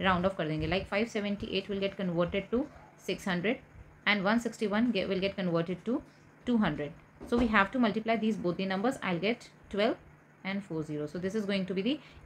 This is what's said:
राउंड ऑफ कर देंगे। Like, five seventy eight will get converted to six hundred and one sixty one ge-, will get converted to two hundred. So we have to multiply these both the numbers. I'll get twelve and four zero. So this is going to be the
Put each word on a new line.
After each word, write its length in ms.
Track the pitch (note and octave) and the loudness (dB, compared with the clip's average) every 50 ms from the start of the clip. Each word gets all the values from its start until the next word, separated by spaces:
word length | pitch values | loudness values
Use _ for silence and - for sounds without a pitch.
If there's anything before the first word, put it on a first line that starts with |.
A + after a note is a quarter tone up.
राउंड 240 | F3+ F#3+ F#3 F3 F3+ | 2 2 4 4 2
ऑफ 120 | G3 F#3+ | 2 0
कर 100 | - E3 | 0 -2
देंगे। 200 | D3+ D#3 D#3 D#3 D#3 | 0 0 0 0 0
Like, 180 | F3+ G3 F#3+ - G3+ | 0 -2 -2 -2 -2
five 180 | G3+ A3+ A3+ - | 0 0 0 -2
seventy 340 | G#3+ G3+ G3+ G3+ G3+ A3+ - | -2 -2 -2 -4 -4 -4 -4
eight 200 | - F#3+ G3 - G3+ | -4 -4 -2 -2 -2
will 100 | G3 G3 | -2 -2
get 120 | G3 G3 - | -2 -2 -2
converted 480 | F#3+ F3+ E3 E3+ F3 E3+ F#3 G3 F#3+ - A3+ | -4 -2 0 0 0 2 0 -2 -2 0 0
to 100 | B3 D4 - - - - - - - - | -2 -2 -2 -8 -16 -20 -20 -20 -10 -6
six 200 | - F3+ - - G3 | -6 -6 -4 -2 -2
hundred 260 | F3 F3 E3 G#3+ B3+ - - - - - - - - - - G3 G#3 | -2 0 0 0 0 -2 -4 -16 -20 -20 -20 -20 -14 -4 0 0 2
and 160 | G3+ F3+ G3+ | 2 4 2
one 140 | A3+ A#3 - | 2 2 0
sixty 240 | A3 - - A3 G3 G3+ | -2 -4 -2 -2 0 2
one 140 | G#3+ A#3+ B3 G3 | 2 2 2 2
ge-, 140 | F#3+ - - | 0 0 0
will 100 | G3 F#3 F#3+ | 0 0 0
get 100 | G3 - - | -2 -2 -2
converted 420 | F3+ F3 E3 E3 E3 F3+ F3+ F3 - A3 | 0 0 2 2 0 0 -4 -4 -2 -2
to 120 | B3+ D#4+ - - - - - - - - - | -2 -2 -4 -8 -18 -20 -20 -20 -20 -8 -2
two 100 | B3 A#3+ A3 G#3 | 2 2 4 4
hundred. 380 | E3 D3 C#3 D3 D3 - - - - - - - - | 2 0 -2 -4 -8 -10 -14 -20 -20 -20 -14 -6 0
So 80 | A#3+ | 2
we 100 | A#3+ B3+ A3 | 2 4 6
have 180 | A3 G3+ G3 - - | 6 6 4 4 4
to 60 | B3+ | 2
multiply 360 | A#3+ G#3+ F#3+ A3 A3 A3 A3+ G#3+ A3 | 2 2 2 0 0 0 0 2 2
these 160 | A3 A3 F3 - | 0 0 0 0
both 120 | F3 E3+ | -2 0
the 80 | F#3 F#3+ F#3+ | 0 0 -2
numbers. 260 | F#3+ G3 G#3+ B3+ - - | 0 0 0 0 0 -2
I'll 180 | - F#3+ F3 D#3+ | -2 -2 0 0
get 260 | F3+ G#3+ A#3+ - - - - - - - - | 0 0 -2 -2 -6 -16 -20 -20 -14 -6 -2
twelve 200 | G3 G#3 B3+ E4+ - - - - - - - - - - | 0 2 2 0 -2 -8 -20 -20 -20 -20 -20 -18 -12 -8
and 200 | F#3+ G3 G3+ G3 | -6 -6 -6 -6
four 180 | - D#3+ D#3+ D3+ | -6 -4 -6 -4
zero. 220 | D#3 D3+ D3 D3+ D3 | -4 -4 -6 -6 -6
So 80 | - F3+ | -6 -4
this 160 | F3+ F#3+ G#3 | -4 -4 -2
is 100 | A3 G3+ | -2 -2
going 220 | G3 G3+ F#3+ F#3 | 0 0 0 0
to 80 | F#3 F#3 | -2 -2
be 80 | F#3+ F#3+ | -2 0
the 160 | B3 D4+ D4 - - - - - | 0 -2 -2 -6 -14 -20 -20 -8